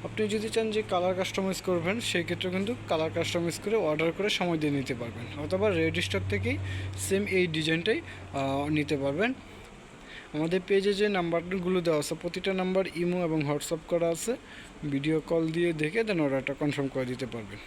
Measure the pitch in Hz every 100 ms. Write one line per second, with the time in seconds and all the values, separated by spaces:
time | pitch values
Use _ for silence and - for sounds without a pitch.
0 | - - 214 214 214 220 220 214 214 185
1 | 180 180 185 - 190 180 - 175 165 226
2 | - 180 165 175 185 185 202 247 - 165
3 | 160 165 160 175 170 - 208 220 160 151
4 | 165 165 202 - 175 165 151 143 131 120
5 | 117 107 120 - 151 190 214 170 160 160
6 | - 196 - 208 233 285 - - - -
7 | - 196 202 190 180 156 156 165 170 285
8 | - - - 143 135 135 147 156 147 147
9 | 139 143 226 262 - - - - - -
10 | - - - 151 165 185 180 196 196 196
11 | 208 196 170 170 175 196 175 185 170 151
12 | 143 160 175 180 196 190 185 190 180 165
13 | 175 180 170 156 147 147 - 160 - 170
14 | 170 165 - 262 - - - - 147 139
15 | 151 156 - 165 160 165 175 156 156 214
16 | 220 180 143 135 131 139 147 139 135 135
17 | 127 123 127 113 101 98